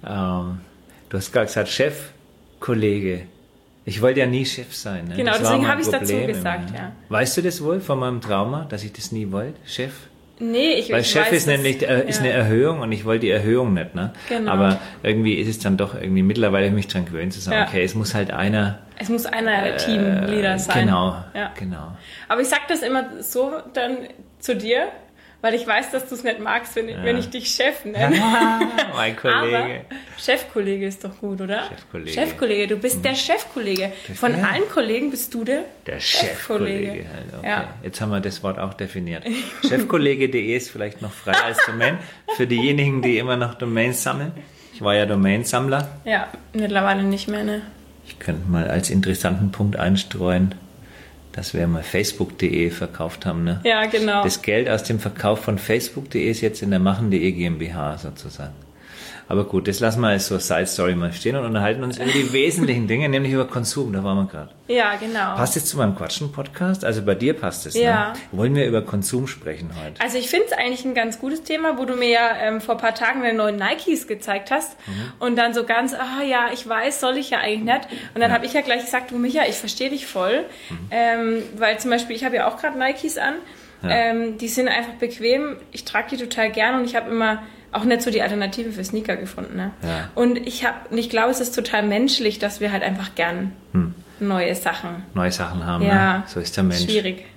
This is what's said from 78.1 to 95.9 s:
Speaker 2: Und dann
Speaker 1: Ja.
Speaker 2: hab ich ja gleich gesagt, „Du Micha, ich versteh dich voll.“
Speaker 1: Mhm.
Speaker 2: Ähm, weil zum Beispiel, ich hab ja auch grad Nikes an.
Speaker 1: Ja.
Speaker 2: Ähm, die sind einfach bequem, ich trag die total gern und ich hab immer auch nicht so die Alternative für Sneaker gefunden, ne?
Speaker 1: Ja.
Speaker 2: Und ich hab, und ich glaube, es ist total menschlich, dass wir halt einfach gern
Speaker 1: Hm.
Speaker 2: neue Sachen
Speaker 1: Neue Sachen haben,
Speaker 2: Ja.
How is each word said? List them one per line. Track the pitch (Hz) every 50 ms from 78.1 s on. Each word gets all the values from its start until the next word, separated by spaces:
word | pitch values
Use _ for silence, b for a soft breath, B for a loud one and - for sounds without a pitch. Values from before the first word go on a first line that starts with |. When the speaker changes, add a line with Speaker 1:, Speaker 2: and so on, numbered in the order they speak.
| B
Speaker 2:
Und | 220
dann | 233 233
Speaker 1:
Ja. | 240
Speaker 2:
hab | 233 240
ich | -
ja | - 302
gleich | 277 262 233 247 247
gesagt, | - - 254 254 -
„Du | 247
Micha, | 240 240 254 254 311 269
ich | - 208
versteh | - - 208 - - 254
dich | 269 285 277 -
voll.“ | - - 196 185 190 226 294 359 B B B B B
Speaker 1:
Mhm. | 87 82 87 101
Speaker 2:
Ähm, | - 233 233 233 233 233 233 226 226 226 214 - -
weil | 214 226 214 220 220
zum | - 254
Beispiel, | 233 240 240 - 226
ich | 226 269
hab | 254 233
ja | 220 - 214
auch | - -
grad | - 302 269
Nikes | 262 262 262 277 - - 311 -
an. | - - 247 294 339 339 B B B B B B B -
Speaker 1:
Ja. | 180
Speaker 2:
Ähm, | 185 233 233 233 226 233 233 226 220
die | 214 233 226
sind | 226 262 254
einfach | 254 - 233 233 233 - -
bequem, | 240 233 - - 220 233 247 277 302 294 269 - - -
ich | - - -
trag | - - 208 214 -
die | 277
total | 254 240 240 - 233 220 220
gern | 214 220 214 233 262 262
und | 247
ich | 240 240
hab | 233 226 -
immer | 226 226 226 220 214 214 B B B B B B -
auch | - 214
nicht | 247 240 233 240
so | 247
die | 214 214
Alternative | - 175 208 208 196 196 196 - 226 226
für | 214 196 190
Sneaker | 185 - 214 214 - 185
gefunden, | 185 190 190 - - 185 - -
ne? | 185 185 202 196 -
Speaker 1:
Ja. | - 165 165 160 165 - -
Speaker 2:
Und | - 240 247 247 240 -
ich | 254 240 - 254
hab, | 240 - - - -
und | 220 240
ich | 226 233
glaube, | - 226 220 240
es | 262 254
ist | 254 240 -
total | - 220 - - 208
menschlich, | 208 208 202 214 247 277 254 - 240 214 208
dass | - - 202 202 -
wir | 208 202
halt | 202 190 -
einfach | - 190 190 190 190 -
gern | - 170 170 175 180 190 190 190 - - -
Speaker 1:
Hm. | - 185 - 170 175 - - - - -
Speaker 2:
neue | 202 202 190 185 180 - 185
Sachen | 185 - 185 165 - - 175 170 180 190 - -
Speaker 1:
Neue | 92 90 90
Sachen | - - 90 85 87 87 82
haben, | 85 87 85 -
Speaker 2:
Ja. | -